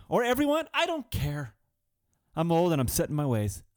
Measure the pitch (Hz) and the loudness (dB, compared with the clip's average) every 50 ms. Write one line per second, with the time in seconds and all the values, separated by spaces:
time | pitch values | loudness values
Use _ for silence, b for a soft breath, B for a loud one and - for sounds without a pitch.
0 | - - 147 202 240 233 247 247 294 285 294 320 311 - - 277 330 339 339 311 | -6 -2 0 0 2 2 2 2 2 2 2 0 -2 -2 -2 -2 0 0 -2 -4
1 | 254 - - - 135 147 143 147 143 117 - _ _ _ _ _ _ _ _ _ | -6 -6 -4 -4 -2 -2 -4 -6 -8 -10 -14 _ _ _ _ _ _ _ _ _
2 | _ _ _ _ _ _ - 156 160 170 170 165 175 180 165 143 131 113 - - | _ _ _ _ _ _ -4 -2 0 2 2 4 4 4 2 2 0 0 0 -2
3 | 170 - 151 147 147 139 120 107 104 104 - - - _ _ | -2 0 -2 -2 0 0 0 0 0 -2 -4 -8 -12 _ _